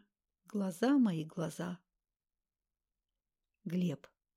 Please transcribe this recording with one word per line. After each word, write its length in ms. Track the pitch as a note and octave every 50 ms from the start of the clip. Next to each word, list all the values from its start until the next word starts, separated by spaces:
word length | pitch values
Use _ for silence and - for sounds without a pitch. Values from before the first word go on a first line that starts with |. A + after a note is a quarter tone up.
| - _ _ _ _ _ _ _ _ -
Глаза 460 | - G#3 G3 F#3+ E3+ - A3+ B3+ C#4+
мои, 280 | C#4 B3 G#3 E3+ D#3+ D#3
глаза. 540 | D#3 - F3 E3 D#3+ - - E3 F3+ F3+ - _ _ _ _ _ _ _ _ _ _ _ _ _ _ _ _ _ _ _ _ _ _ _ _ _ _ _ _ _ _ _ _ _ _ _ _ -
Глеб. 440 | F#3 E3 F#3 F3+ F3 - - - - _ _ _ _ _